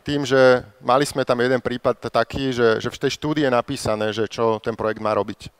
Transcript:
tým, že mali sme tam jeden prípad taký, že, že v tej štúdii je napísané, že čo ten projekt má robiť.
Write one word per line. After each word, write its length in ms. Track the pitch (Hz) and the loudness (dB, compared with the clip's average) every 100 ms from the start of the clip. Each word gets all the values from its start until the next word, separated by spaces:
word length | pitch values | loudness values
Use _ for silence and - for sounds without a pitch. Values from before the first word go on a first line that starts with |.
| - | -4
tým, 160 | 147 | -4
že 400 | 135 135 131 127 110 - 127 | 0 4 6 6 0 -10 0
mali 240 | 127 143 | 0 0
sme 160 | 143 131 | -2 -2
tam 160 | 123 | 0
jeden 160 | 120 131 | 2 0
prípad 400 | 117 120 131 120 120 | -2 -4 -2 -2 -2
taký, 400 | 117 113 - 135 | -2 -2 -2 -4
že, 240 | 120 117 110 | 2 2 2
že 160 | 120 | -2
v 80 | - | -4
tej 100 | 139 - | -4 -4
štúdii 320 | 151 151 139 | -4 0 2
je 80 | 123 | 2
napísané, 560 | - 135 117 107 107 | 0 -4 -4 -2 -2
že 160 | 104 107 | -2 -4
čo 320 | - 113 110 | -2 -2 -2
ten 160 | - 110 | -4 -4
projekt 240 | 110 110 | -4 -2
má 160 | 107 104 | -2 -2
robiť. 320 | 101 101 - _ | -2 -8 -16 _